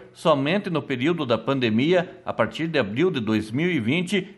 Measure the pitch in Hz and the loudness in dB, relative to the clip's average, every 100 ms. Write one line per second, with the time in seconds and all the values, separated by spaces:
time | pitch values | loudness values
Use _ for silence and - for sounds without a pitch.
0 | - - 175 143 139 196 196 156 139 127 | -12 -4 2 2 2 0 -2 -4 -2 -2
1 | 143 170 131 95 - 139 120 107 147 180 | 0 0 0 0 0 0 2 2 2 2
2 | 170 - - - 110 - 165 147 101 113 | 0 -6 -6 -2 -2 -2 -2 0 0 0
3 | 139 131 107 110 107 120 175 160 107 165 | 0 0 0 0 0 -2 0 0 0 0
4 | 180 202 190 | 0 -2 -4